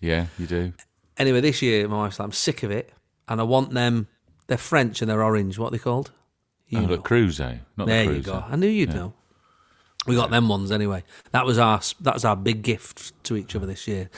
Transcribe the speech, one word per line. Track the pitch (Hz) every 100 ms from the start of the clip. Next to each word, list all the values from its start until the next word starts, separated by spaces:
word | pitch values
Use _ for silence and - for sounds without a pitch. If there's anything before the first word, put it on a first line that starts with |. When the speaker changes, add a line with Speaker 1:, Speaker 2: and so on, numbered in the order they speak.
Speaker 1:
Yeah, | 82 82 82 -
you | 82
do. | 87 90 - - _ _ -
Speaker 2:
Anyway, | 135 123
this | 147 123
year, | 127 107 104
my | 104
wife's | 104 101
like, | 104
"I'm |
sick | - - -
of | 110
it, | 104 - _ _ _ -
and | 110
I |
want | 113 131 135
them." | 123 120 117 104 _ _ _ -
They're | 127
French | - 156 120 -
and | 110
they're | 107
orange. | 110 107 95 95
What | 113
are |
they | 120
called? | 127 123 139 - _ _ _ _ -
You | 113
Speaker 1:
Oh, |
the | 87 85
Speaker 2:
know. |
Speaker 1:
Crusoe, | - 120 98 76 64 58 - -
not | 101
the |
Speaker 2:
There | 113
you | 101
Speaker 1:
Crusoe. | 71 67 95
Speaker 2:
go. | 104
I | 147
knew | 202
you'd | 214 127
Speaker 1:
Yeah. | 85
Speaker 2:
know. | 90 - _ _ _ _ _ _ _ - -
We | 120
got | 117
Speaker 1:
Yeah. | 117
Speaker 2:
them | 113
ones | 101 98
anyway. | 107 104 92 - - -
That | 127 127
was | 117
our | 113 104
s-, | - -
that | 131
was | 117
our | 113 98
big | 107 110
gift | 120 110 - - - -
to | - 110
each | -
other | 107 95
this | 95 -
year. | 98 92